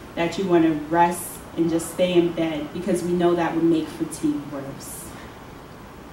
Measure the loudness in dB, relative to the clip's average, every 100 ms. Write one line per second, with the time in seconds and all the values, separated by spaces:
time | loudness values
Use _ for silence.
0 | -10 -4 -2 -2 4 6 6 2 2 4
1 | 4 2 -8 -12 -6 0 2 0 -2 0
2 | 2 4 4 2 -2 -2 -6 -6 -2 0
3 | 2 2 4 4 2 2 4 4 0 -6
4 | -6 -2 -2 -2 -4 -10 -10 -12 -12 -14
5 | -14 -14 -16 -16 -18 -18 -18 -18 -18 -18
6 | -18